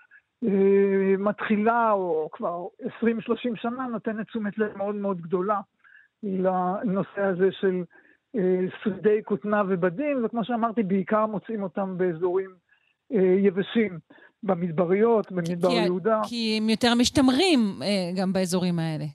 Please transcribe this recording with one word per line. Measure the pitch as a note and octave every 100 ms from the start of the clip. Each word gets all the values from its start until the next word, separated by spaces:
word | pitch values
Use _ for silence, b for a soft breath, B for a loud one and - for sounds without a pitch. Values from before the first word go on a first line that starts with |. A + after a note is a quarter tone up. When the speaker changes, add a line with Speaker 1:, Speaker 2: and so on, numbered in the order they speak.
| b b b -
Speaker 1:
אה, | A3+ G3 G3 G3 G3 G3 F#3+ G3
מתחילה, | G3+ G3+ - G#3 G#3+ A#3 A3+
או | G3+ F3+ D#3 D#3
כבר | - F#3+ F3 F3+ -
עשרים, | A#3+ - A3+ A3+
שלושים | A#3 A3+ B3 G3+
שנה | A#3 B3 B3+
נותנת | A3 A3+ A3 -
תשומת | A#3 G#3 G#3+
לב | G#3+ G3+
מאוד | G3+ G#3
מאוד | G3 F3+
גדולה | E3 F3+ F#3+ G3+ - _ b b b _
לנושא | G3+ F#3 F#3 F#3 F3+ F#3+ F#3 G3 - G3+
הזה | G3 F3 F#3+
של, | - G3 F#3 E3+ b b b _ A#3
אה, | F#3 F#3 F#3 -
שרידי | G#3+ F#3 G#3 G#3+
כותנה | - G3+ G#3 G#3 F#3+
ובדים, | F#3+ F3+ F3 D4 C4+ A3+
וכמו | A#3
שאמרתי, | G#3 A#3 A#3 A3+
בעיקר | F#3 G3 - G#3+ A3
מוצאים | G3+ - A3
אותם | F#3+ - F#3+ F3+
באזורים, | F#3 D#3+ F3+ F#3+ F#3+ F#3 _ _ _ _ -
אה, | A3
יבשים, | F#3 F#3+ G3 F3+ - A#3 G#3 E3 - B B _ G3
במדבריות, | F3 F3+ D#3 E3+ G3 A#3 A3 -
במדבר | F3+ E3+ F3 F3+
Speaker 2:
כי | F3
ה-, |
Speaker 1:
יהודה. | G3+ F#3 F#3+ A3 G#3
Speaker 2:
כי | A#3 A3 A3
הם | A3
יותר | A3 A#3+ A#3+
משתמרים, | B3 D#4 C4 B3+ F#4+ C#4 G#3 C#3
אה, | D#3 G3 F3 F#3
גם | F#3+
באזורים | F#3+ F#3 F#3 F3+ E3+
האלה, | D#3+ D#3 D3+